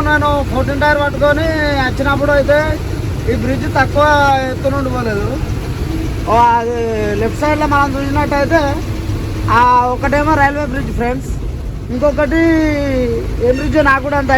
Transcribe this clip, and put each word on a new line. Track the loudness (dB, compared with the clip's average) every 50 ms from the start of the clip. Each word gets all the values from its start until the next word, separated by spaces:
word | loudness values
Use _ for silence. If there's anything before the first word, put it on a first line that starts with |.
| 0
నేను | 2 2 2 2 2 0 0 0 -2
ఫోర్టీన్ | -2 -2 -2 -2 0 0 2
టైర్ | 2 2 2 0
పట్టుకొని | -2 0 0 2 2 2 2 0 0 0 0 0 0 0 0 0
వచ్చినప్పుడు | -2 -2 -2 0 0 0 0 0 2 2
అయితే | 2 2 2 2 2 2 0 -2 -4 -4 -6 -6 -6 -6 -4 -4 -4 -2 -2
ఈ | -2 -2 -2
బ్రిడ్జ్ | -2 -2 -2 -2 -2 0
తక్కువ | 0 0 0 2 2 2 4 4 4 4 2 2 2 0 -2
ఎత్తున | -4 -4 -2 -2 -2 -2
ఉండిపోలేదు. | -2 -2 -2 -2 -2 -2 -2 -2 -2 -4 -4 -4 -4 -4 -4 -4 -6 -6 -6 -4 -4 -4 -4 -4 -4 -4 -4 -4 -2 0
ఓ, | 2 4 4 4 4 2
అది | 0 -2 -2 -2 -2 -2 -2 -2 -2 -2 0 0
లెఫ్ట్ | -2 -2 -2 -2 0
సైడ్లో | 0 0 0 0 2 2
మనం | 2 2 0 0
చూసినట్టయితే | -2 -2 -2 0 0 0 0 0 0 0 2 2 2 2 0 -2 -2 -4 -4 -4 -4 -4 -4 -4 -4 -4 -4 -4 -4 0 2 4
ఆ | 4 6 6 4 4 2 2
ఒకటేమో | 0 -2 -2 0 0 2 2 2 2 4
రైల్వే | 2 2 2 0 -4 -4
బ్రిడ్జ్ | -4 -4 -4 -4 -2
ఫ్రెండ్స్, | -2 -2 -2 -2 -4 -4 -6 -6 -6 -6 -6 -6 -6 -8 -8 -8 -8 -8 -6 -2
ఇంకొకటి | 0 0 2 2 2 0 2 2 2 4 4 4 2 2 0 0 0 0 0 0 0 0 0 -2 -2 -2 -4 -2 0 0
ఏ | 2 2
బ్రిడ్జో | 2 0 0 2 2 4 4
నాకు | 2 2 0
కూడా | -2 -2 -2
అంత | 0 2 4